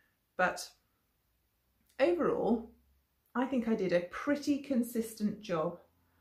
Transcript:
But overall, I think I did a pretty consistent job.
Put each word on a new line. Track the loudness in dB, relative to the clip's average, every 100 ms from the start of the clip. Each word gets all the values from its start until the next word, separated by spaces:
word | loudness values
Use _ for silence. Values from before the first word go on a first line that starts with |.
| _ _ _ 0
But | 0 0 -8 -16 _ _ _ _ _ _ _ _ _ _ _ 2
overall, | 2 4 2 2 2 0 -2 -18 _ _ _ _ _
I | -4 -2
think | 0 0
I | 0
did | 2
a | 2 0
pretty | -4 -2 0 0 -2
consistent | 0 0 0 -2 -4 -2 -4 -4
job. | -4 -2 -2 -4 -14 _ _ _